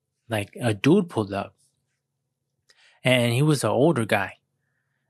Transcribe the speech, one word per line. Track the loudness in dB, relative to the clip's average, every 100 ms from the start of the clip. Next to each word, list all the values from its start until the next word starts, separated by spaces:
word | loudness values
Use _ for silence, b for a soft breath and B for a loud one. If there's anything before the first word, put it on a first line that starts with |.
| _ _ _
like, | -8 -6 -6
a | -4
dude | 0 2 2 2
pulled | -4 -6
up, | -8 -10 _ _ _ _ _ _ _ _ _ _ _ _ b b b
and | 0 2 2
he | 0
was | 0 0
an | 0
older | 2 2 2 0
guy. | -2 -2 -10 _ _ _ _ _ _ _